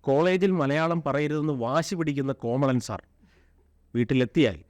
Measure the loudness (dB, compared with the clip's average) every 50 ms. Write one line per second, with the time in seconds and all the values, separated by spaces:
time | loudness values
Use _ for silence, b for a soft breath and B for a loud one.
0 | -2 0 2 2 4 2 2 2 2 2 2 2 0 0 0 0 0 0 -2 -2
1 | -2 -2 -2 -2 -2 -2 -2 -2 -2 -2 -2 -2 -2 -2 0 -2 -2 -2 -4 -4
2 | -4 -2 -2 -2 -2 -4 -4 -4 -4 -4 -2 0 0 2 2 0 -2 -4 -10 -12
3 | -12 _ _ _ b b b b b b b b b _ _ _ _ _ -2 -2
4 | 0 0 2 0 0 2 2 2 2 2 2 -2 -14 _